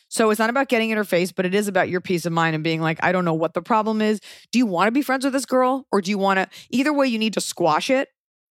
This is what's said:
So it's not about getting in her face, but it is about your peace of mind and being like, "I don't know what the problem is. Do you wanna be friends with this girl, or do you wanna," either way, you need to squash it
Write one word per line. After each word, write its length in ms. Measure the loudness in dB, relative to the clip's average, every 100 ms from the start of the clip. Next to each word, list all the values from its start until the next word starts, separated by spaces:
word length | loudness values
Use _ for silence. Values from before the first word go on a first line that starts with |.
| _
So 240 | 0 2
it's 80 | 2
not 100 | 0
about 200 | 0 0
getting 200 | 0 0
in 80 | -2
her 60 |
face, 280 | 0 0 0
but 140 | -2 -2
it 80 |
is 140 | 0 0
about 220 | 0 0
your 120 | -2
peace 240 | -2 -4 -2
of 80 |
mind 220 | 0 0 0
and 80 |
being 180 | -2 -2
like, 160 | -2 -2
"I 80 | 0
don't 140 | 0 0
know 80 |
what 200 | 0 -2
the 80 | -4
problem 400 | 0 0 0 0
is. 200 | 0 -2 -6 -20 -4
Do 60 | 0
you 60 | 2
wanna 260 | 2 2
be 100 | 2
friends 220 | 0 -2
with 100 | -2
this 120 | -2 0
girl, 400 | 0 2 0 -2
or 100 | -2
do 80 | -2
you 80 | 0
wanna," 300 | 0 0 -2 -6 -6
either 220 | 0 0
way, 140 | 2 2
you 120 | 0
need 140 | -2
to 80 | -2
squash 480 | -6 0 2 2 2
it 200 | 0 -2 _ _ _ _